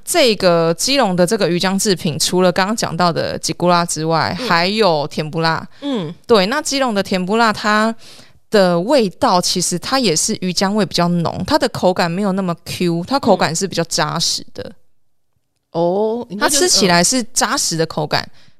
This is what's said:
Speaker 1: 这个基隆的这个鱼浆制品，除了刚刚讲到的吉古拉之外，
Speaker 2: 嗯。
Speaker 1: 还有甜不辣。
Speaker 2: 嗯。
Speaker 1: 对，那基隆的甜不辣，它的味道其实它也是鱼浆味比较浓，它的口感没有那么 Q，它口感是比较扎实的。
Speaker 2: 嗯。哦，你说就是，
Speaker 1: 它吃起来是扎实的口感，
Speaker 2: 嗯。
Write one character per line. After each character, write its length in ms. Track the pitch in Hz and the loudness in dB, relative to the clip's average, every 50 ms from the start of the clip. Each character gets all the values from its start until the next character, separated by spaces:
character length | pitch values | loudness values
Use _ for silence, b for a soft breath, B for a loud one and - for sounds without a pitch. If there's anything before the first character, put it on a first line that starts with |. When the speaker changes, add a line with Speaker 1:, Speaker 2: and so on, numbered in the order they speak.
| - | -8
Speaker 1:
这 300 | - - 349 294 240 214 | -2 2 2 4 4 2
个 360 | - 190 180 170 170 165 165 170 | 2 2 4 4 4 2 2 0
基 200 | - - - 277 285 | -2 -2 0 2 2
隆 160 | 247 196 180 | 2 2 2
的 100 | 175 180 | 2 2
这 100 | 165 226 208 | 2 2 0
个 100 | 202 156 | 0 0
鱼 80 | 175 175 | 0 0
浆 180 | 175 185 190 196 | 0 0 0 0
制 160 | - 220 180 | 0 0 0
品， 240 | 170 - 175 139 160 | 0 0 -4 -4 -2
除 240 | - - - 180 185 | -2 0 2 4 4
了 80 | 180 | 4
刚 160 | 175 - 185 196 | 2 2 0 -2
刚 80 | 226 | -2
讲 200 | - - - 160 | -4 -4 -4 -2
到 160 | 165 180 175 | 0 0 0
的 240 | 156 139 131 78 - - | 2 0 -4 -4 -4 -6
吉 120 | - - | -6 -6
古 160 | 160 - 170 175 | -6 -2 0 2
拉 160 | 175 170 175 | 2 2 0
之 220 | 170 - 151 156 | -2 -4 -4 -2
外， 320 | 160 165 156 135 98 - 175 | -2 0 0 0 -2 -4 -4
Speaker 2:
嗯。 80 | 254 220 | -2 0
Speaker 1:
还 200 | 180 170 175 190 | 0 0 0 0
有 400 | 208 220 214 185 160 147 139 - | 0 2 2 2 2 0 -2 -4
甜 200 | - - 156 156 | -6 -6 -6 -4
不 140 | 139 165 | -4 -2
辣。 260 | 160 165 160 - - - b b | 0 0 -2 -2 -6 -12 b b
Speaker 2:
嗯。 320 | 277 285 269 220 170 147 170 - - - | -8 -6 -4 -4 -6 -6 -10 -8 0 2
Speaker 1:
对， 180 | 233 202 185 | 4 4 4
那 160 | 196 262 302 | 2 0 -2
基 160 | 294 - 269 277 | -4 -2 -2 -2
隆 160 | 269 247 208 | 0 0 0
的 80 | 196 | -2
甜 240 | 190 - 208 185 185 | -2 -2 -2 -2 -2
不 120 | 180 214 226 | 0 0 2
辣， 140 | 233 220 | 2 2
它 440 | 202 - - 214 214 214 220 226 233 B B B B B B B B B _ - | 0 0 0 0 2 2 2 0 -2 B B B B B B B B B _ 0
的 280 | - 214 190 180 175 170 | 4 4 4 4 4 0
味 280 | 175 226 302 269 226 185 | 0 2 2 2 2 0
道 320 | - - 285 247 190 180 | -2 0 0 2 2 2
其 180 | 175 - - 185 | 2 0 -2 -2
实 200 | 170 - 175 170 | -2 -2 -4 -4
它 180 | - - 254 277 | -4 -2 -2 0
也 180 | 254 196 151 | 2 2 0
是 220 | 156 - - 220 - | 0 -2 -4 -4 -4
鱼 120 | - 185 | -4 -4
浆 200 | 175 - 202 190 | -2 0 0 0
味 140 | 208 220 196 | 2 0 0
比 80 | 151 - | 0 0
较 140 | - 170 175 | 0 0 2
浓， 360 | 175 175 165 - - - 185 - | 2 0 0 -2 -2 -4 -4 -2
它 100 | 285 311 | 0 0
的 100 | 294 240 | 0 -2
口 220 | - - - 180 | -2 0 0 0
感 200 | 185 - 190 170 | 2 2 -2 -2
没 100 | 165 185 | -2 -2
有 100 | 214 196 185 | -2 -2 -2
那 100 | 196 196 | -2 -2
么 120 | 175 170 - - | -4 -4 -6 -8
Q， 380 | - - - 180 170 170 170 175 - | -12 -6 -4 -2 -2 -2 -2 -4 -2
它 120 | 262 277 | -4 -2
口 160 | - 247 190 | 2 2 2
感 200 | 185 196 160 165 | 4 2 -2 -2
是 120 | - 196 180 | -2 -4 -4
比 80 | - | -4
较 80 | 165 165 | -4 -4
扎 340 | - - - 156 151 147 147 | -2 -2 -2 -2 -2 -2 -2
实 260 | 156 - - - - - - | -2 -2 -4 -4 -8 -12 -14
的。 100 | - - | -14 -14
Speaker 2:
嗯。 1160 | - - - - _ _ _ _ _ _ _ _ _ _ _ _ _ _ _ _ _ - 165 | -14 -16 -20 -20 _ _ _ _ _ _ _ _ _ _ _ _ _ _ _ _ _ -4 -2
哦， 460 | 170 175 180 202 214 220 226 240 240 - | 0 0 0 0 0 -2 -2 -4 -8 -8
你 80 | 180 208 | -6 -2
说 100 | 285 311 | 0 2
就 60 | 302 285 | 2 2
是， 40 | |
Speaker 1:
它 60 | 359 359 | 2 2
吃 20 | |
起 180 | - - 214 180 | 2 2 4 4
来 160 | 175 170 180 | 4 4 4
是 200 | - 262 262 226 - - | 4 2 0 -2 -2 -2
扎 240 | - 254 208 233 294 | -2 -2 -2 -2 -2
实 180 | - - 170 | -2 -2 -2
的 80 | 160 160 160 | -2 -2 -2
口 180 | - - 151 | -2 -6 -4
感， 160 | - - 123 | -2 -2 -4
Speaker 2:
嗯。 160 | - - b b b b b b | -4 -6 b b b b b b